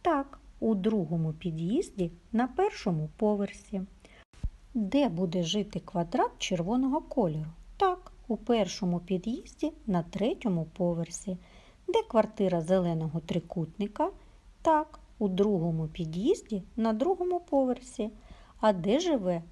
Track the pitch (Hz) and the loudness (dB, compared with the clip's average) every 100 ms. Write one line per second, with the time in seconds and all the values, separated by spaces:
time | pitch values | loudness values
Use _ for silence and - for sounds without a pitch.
0 | 359 294 277 - - - 233 202 202 220 | 2 0 -2 -12 -20 -4 0 2 2 0
1 | 156 170 160 156 180 160 170 269 415 202 | 0 0 -2 -4 -6 -4 -2 -2 -2 -4
2 | 170 - - 220 254 262 403 - 208 160 | -4 -4 -4 -2 0 0 0 0 -2 -2
3 | 156 - 214 208 202 - - 190 185 - | -4 0 0 2 -2 -8 -10 -8 -8 -14
4 | - - - - - - - 247 196 277 | -20 -20 -20 -8 -8 -8 -8 -4 0 2
5 | 269 165 185 180 160 208 208 170 - 180 | 2 2 0 0 0 -2 -2 -8 -6 -4
6 | 170 262 466 - - 175 170 247 262 294 | -2 2 0 0 -4 -2 0 0 2 0
7 | 320 - 185 156 156 - - - 392 359 | -2 0 0 0 -8 -12 -20 0 2 2
8 | - - - 214 - 233 180 - 180 175 | -8 -20 -6 -6 2 2 2 0 0 0
9 | 175 185 220 277 - - 302 320 - 180 | -2 -4 -2 -6 -8 -6 -6 -4 -2 0
10 | 170 - 220 392 226 170 160 - 175 170 | 0 -2 -2 0 -2 -2 -4 -2 0 0
11 | 170 - - 180 - - - - - 440 | -6 -8 -8 -10 -12 -20 -20 -12 0 0
12 | 427 226 214 - 190 170 160 190 175 160 | 2 2 2 2 2 2 2 2 2 0
13 | 160 160 - 170 170 175 156 - 208 - | -2 -4 -2 -4 -2 -6 -6 -4 -8 -2
14 | 339 - - - - - 330 311 311 - | -4 -4 -20 -20 -20 -2 4 4 2 -10
15 | - - 208 180 208 190 170 160 156 160 | -20 -2 0 2 4 4 2 0 -4 -4
16 | 160 170 240 453 - 202 - - 226 220 | -6 0 0 0 -2 -8 -6 0 0 2
17 | 349 359 359 349 349 277 254 247 - - | 0 0 0 -2 0 2 2 -2 -6 -6
18 | 220 - - - - - 220 190 180 262 | -6 -8 -20 -20 -20 0 2 2 2 2
19 | 370 269 185 170 165 | 4 0 0 -2 -4